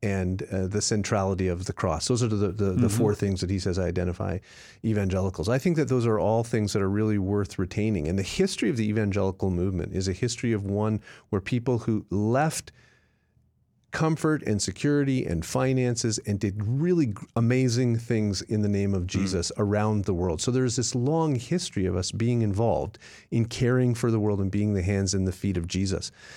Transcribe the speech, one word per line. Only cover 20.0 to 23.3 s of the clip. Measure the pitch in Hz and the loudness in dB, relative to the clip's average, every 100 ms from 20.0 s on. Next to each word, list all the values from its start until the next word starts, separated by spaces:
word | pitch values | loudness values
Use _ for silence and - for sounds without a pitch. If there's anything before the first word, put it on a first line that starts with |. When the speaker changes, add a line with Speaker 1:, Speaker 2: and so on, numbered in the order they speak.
Speaker 1:
the | 98 | 0
world. | 87 90 78 | 0 0 0
So | - | 0
there's | 127 131 117 | 0 0 0
this | 117 | -2
long | 127 123 165 160 127 | 0 0 2 2 0
history | - 175 - - 92 | -2 -4 -2 -2 0
of | 92 | 0
us | 92 | -2
being | 101 117 120 | -2 0 2
involved | 110 95 113 73 85 - - - - | 2 2 2 2 -2 -10 -20 -20 -4